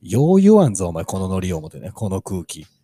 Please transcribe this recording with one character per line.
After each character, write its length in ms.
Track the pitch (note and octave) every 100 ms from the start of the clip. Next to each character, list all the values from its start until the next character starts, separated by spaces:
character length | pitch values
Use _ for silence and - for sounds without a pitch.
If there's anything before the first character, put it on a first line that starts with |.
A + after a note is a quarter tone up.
「よ 340 | - A2+ D3+ F#3+
う 40 |
言 140 | G3 G#3+
わ 140 | E3
ん 60 | G2
ぞ、 120 | F2+
お 20 |
前、 140 | E2 F2
こ 120 | F#2+
の 80 | F#2
ノ 120 | F#2+
リ 120 | F#2
を」 40 | E2+
思 80 | D#2
っ 40 |
て 80 | D2
ね。 120 | -
こ 180 | - A2
の 120 | F#2+
空 220 | - F#2+
気。 240 | E2 - D2+ _